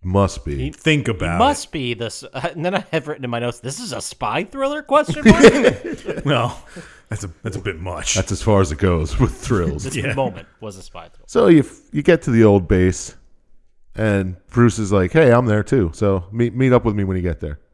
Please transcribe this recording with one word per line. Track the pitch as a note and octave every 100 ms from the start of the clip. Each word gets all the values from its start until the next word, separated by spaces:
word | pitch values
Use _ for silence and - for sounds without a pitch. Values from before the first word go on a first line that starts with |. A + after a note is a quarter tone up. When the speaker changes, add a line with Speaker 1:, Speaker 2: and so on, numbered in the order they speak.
Speaker 1:
Must | F#2 F#2+ G2 - -
be. | C#2+
Speaker 2:
He | C3
Speaker 3:
Think | D#3 - D3+ B2
Speaker 2:
he |
Speaker 3:
about | F#2+ F2+ E2+
Speaker 2:
must | B3+ C#4+ -
Speaker 3:
it. |
Speaker 2:
be | E3 B2+
this. | A2+ A2+ - -
<laughs> |
And | C3+ D3+ E3 E3+
then |
I | F#3+ -
have | D#3+ C#3+
written | C#3+
in | B2+
my | A#2+
notes, | A#2+ A#2
"This | B2 C#3+
is | A#3+
a | A#2
spy | - - A#2 B2 G#3
thriller?" | C4+ C4+ D4
Question | D4 C#4+ D4 - -
mark? | E4+
Speaker 1:
<laughs> | A3+ C#4+ A#3+ - - D4+ - - C#3+
Speaker 3:
Well, | C3+ A#2 - - - - - _
that's | G#2
a, | G2 E2
that's | A2+ F#2
a |
bit | G2 E2+
much. | E2 E2+ - -
Speaker 1:
That's | -
as | F#2+
far | - G2+
as | F2+
it | D2+
goes | G2 F2 D#2+ -
with | A#2+ -
thrills. | - A#2 E2+ D2
Speaker 2:
This | C3 -
Speaker 3:
Yeah. | C3 B2+
Speaker 2:
moment | C3 F2 E2 _
was | A2 F#2+
a |
spy | - F2+ E2
thriller. | - -
Speaker 1:
So | A#3+ G#3
you, | E3
f-, | C3 - _
you | -
get | C#3+ E3
to | -
the | A2+
old | A2 G2+ F2
base, | F#2+ F#2 F2+ - - _ - _ - _ _ _ -
and | A2 G2+ F#2 F2+ _
Bruce | A#2+ A#2+ A2
is | G#2
like, | G2+ F2+
"Hey, | D#3+ D3
I'm | A#2 B2
there | G#2
too. | G#2 C3+ F2+
So | - G#2 F#2+ F2
meet, | A2 A#2 G#2+
meet | A#2+
up | B2 A2+
with | G#2
me |
when | G2 F#2
you |
get | F2 E2
there." | D#2 D2 _